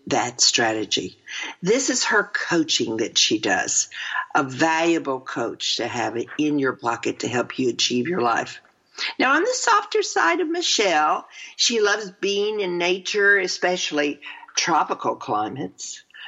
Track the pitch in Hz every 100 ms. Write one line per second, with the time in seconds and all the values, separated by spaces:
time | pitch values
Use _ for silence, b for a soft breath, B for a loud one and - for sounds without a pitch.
0 | - - 120 123 - - 117 110 98 -
1 | - - - B B B 175 247 277 254
2 | - 220 196 - - 175 151 - 117 110
3 | 107 - - 110 107 92 - - - B
4 | B B B - 135 127 160 160 170 165
5 | 139 131 131 147 117 - - - 117 120
6 | 110 113 123 - 151 147 135 - 120 117
7 | - - 123 120 117 - 127 117 - 123
8 | 120 180 120 113 - - - _ _ B
9 | B B 254 294 427 508 - 415 415 427
10 | 392 392 330 339 339 339 339 - 202 156
11 | 151 190 - B B B - 233 208 214
12 | 208 - 196 202 208 214 190 175 175 190
13 | 185 208 202 202 185 - 180 180 - 147
14 | 147 139 B B B - - 156 185 190
15 | 123 110 - 107 107 123 185 - - -
16 | - B